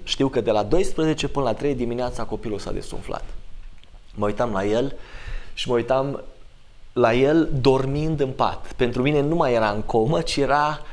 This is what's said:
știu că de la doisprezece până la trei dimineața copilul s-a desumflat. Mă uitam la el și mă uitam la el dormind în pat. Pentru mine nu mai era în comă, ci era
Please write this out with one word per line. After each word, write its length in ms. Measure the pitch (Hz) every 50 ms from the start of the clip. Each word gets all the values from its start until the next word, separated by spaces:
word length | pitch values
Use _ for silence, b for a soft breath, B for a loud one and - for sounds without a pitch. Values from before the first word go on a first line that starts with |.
| -
știu 240 | - - - 135 135
că 140 | - 120
de 100 | 107 113
la 120 | 107 107 104
doisprezece 640 | 104 156 170 - - - - 160 156 151 147 - 139
până 180 | - 139 135
la 80 | 120 110
trei 220 | - 135 147 139
dimineața 480 | 123 123 117 120 120 123 123 - - 117
copilul 360 | - 110 107 - 110 104 98
s-a 120 | 98 92
desumflat. 520 | 95 98 - - - - - - 50 50 - - - - - - - - - - - - - - - - - - -
Mă 120 | 101 104
uitam 260 | 104 104 - 123 117
la 140 | 104 95 98
el 300 | 104 107 117 131 139 B B B B B B B B B B B B B
și 140 | - - -
mă 60 | 123
uitam 500 | 117 117 120 131 135 139 143 135 - - - - - - - - - - - - - - - -
la 200 | 123 120 113 113
el 360 | 123 135 143 156 165 156 156 156 135
dormind 580 | 120 135 131 135 135 135 139 147 156 160 160 143
în 100 | 139 131
pat. 440 | 127 - 123 101 - - - - -
Pentru 260 | - 131 - - 127
mine 200 | 123 143 151 147
nu 140 | 139 147 165
mai 180 | - 147 131 120
era 160 | 113 110 107
în 120 | 104 107
comă, 400 | 107 - - 113 110 131 165 170
ci 140 | 160 - -
era 460 | 151 139 127 139 147 147 151 151 - B B